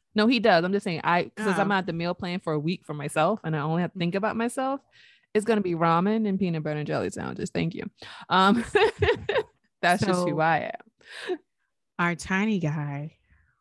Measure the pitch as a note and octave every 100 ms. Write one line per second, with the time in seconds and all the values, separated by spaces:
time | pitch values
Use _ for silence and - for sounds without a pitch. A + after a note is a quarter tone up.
0 | _ G#3+ A3 A#3 G#3+ E3+ F3+ G3+ G3 D#3+
1 | - F3 A#2+ - G#3+ F3+ G3 G3 F3+ E3
2 | E3+ F3+ F3+ F3+ E3+ D3+ D#3 F#3 - D3
3 | C#3+ D#3+ E3 A3 D#3+ D#3 D3+ E3 F3 F#3+
4 | E3+ F#3+ G#3 A3 A#3+ - C4 C#4 - _
5 | - _ _ G#3+ G#3+ G#3+ F#3 E3 E3+ E3+
6 | G3 A3 G#3 F#3+ F#3 D#3+ D3+ D3+ D3 C#3+
7 | F#2 - C2 - - - E3 - - -
8 | - - - F#3 F#3+ A#3 A#3 G4+ A4+ -
9 | G4+ - - C5+ - _ _ _ F3 G#3
10 | G3 F3+ F3 D#3+ D#3+ D3+ - - - _
11 | - - - F4 - _ _ _ _ -
12 | F3 E3+ - F#3+ A3 G3+ D#3 D#3 D3 C#3
13 | D#3 - _ _ _ _